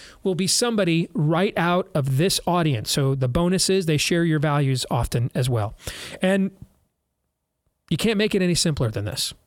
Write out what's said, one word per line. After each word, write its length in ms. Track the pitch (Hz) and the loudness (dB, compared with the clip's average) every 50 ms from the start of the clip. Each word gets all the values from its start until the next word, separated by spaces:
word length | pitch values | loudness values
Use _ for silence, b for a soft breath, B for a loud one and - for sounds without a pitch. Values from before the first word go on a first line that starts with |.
| B B B B - | B B B B -4
will 120 | 202 185 | -4 -2
be 120 | 156 190 | 0 0
somebody 640 | 180 - - 240 240 233 214 196 170 165 165 170 - - | 0 0 0 0 0 0 0 0 2 2 0 0 -2 -2
right 400 | 226 151 151 165 160 190 202 - - | -2 0 2 2 2 0 0 0 0
out 320 | 165 170 175 180 196 - - | 0 2 2 0 -2 -2 -2
of 220 | 160 135 139 135 | -2 0 0 0
this 240 | 131 165 196 190 - - | 2 2 2 0 -2 -2
audience. 440 | - 170 180 170 160 139 107 107 - | 0 0 0 2 0 0 -2 -2 -2
So 240 | - - 143 135 135 | -2 0 0 0 0
the 140 | 135 135 127 | 0 -2 0
bonus 400 | 123 165 170 175 185 190 - - | 0 0 2 2 2 0 2 2
is 160 | 190 190 185 | 0 0 2
they 140 | 160 156 143 | 0 0 0
share 260 | - - 180 170 170 | 0 0 2 2 2
your 140 | 170 156 156 | 2 2 2
values 480 | 143 156 143 143 147 135 131 123 - - | 2 2 2 2 2 2 0 -2 -2 -2
often 400 | - 127 117 - - 120 117 131 - | -2 -2 -2 -2 -2 -2 -2 -2 -2
as 160 | 170 127 127 | -2 0 0
well. 240 | 123 113 104 101 - B B B B B B B B B - | 0 0 -2 -4 -6 B B B B B B B B B 0
And 300 | 185 196 196 190 196 196 - - - _ _ _ _ _ _ _ _ _ _ _ _ _ _ _ _ _ _ _ _ _ _ _ _ | 0 2 2 0 -2 -4 -10 -18 -20 _ _ _ _ _ _ _ _ _ _ _ _ _ _ _ _ _ _ _ _ _ _ _ _
you 60 | 170 | -4
can't 220 | 156 - 220 233 196 | -2 0 0 2 2
make 160 | 214 214 - | 0 0 2
it 80 | 202 185 | 2 2
any 120 | 180 175 | 2 2
simpler 360 | - - 175 151 - 139 113 | 2 0 0 0 0 -2 -2
than 160 | 104 - 101 | -2 -4 -6
this. 260 | 107 - - - - - - _ | -6 -6 -6 -6 -8 -8 -12 _